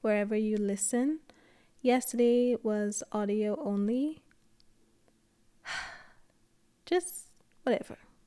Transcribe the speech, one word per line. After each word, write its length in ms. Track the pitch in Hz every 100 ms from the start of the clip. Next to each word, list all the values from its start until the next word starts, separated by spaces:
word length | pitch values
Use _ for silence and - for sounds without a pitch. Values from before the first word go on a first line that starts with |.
wherever 340 | 220 208 208 214
you 220 | 214 214
listen. 600 | 202 196 - 240 269 311 _ - _ _ _ _
Yesterday 760 | 247 254 - 233 240 240 247 247
was 400 | 220 214 208 214 -
audio 460 | 214 202 208 208 208
only. 580 | 294 202 202 247 294 311 _ _ _ _ _ _ _ _ _ _ _ _ _ _
<sighs> 60 | - - - - - _ _ _ _ _ _ _
Just 460 | - 359 - - - _ _ _
whatever. 340 | - 233 - - - _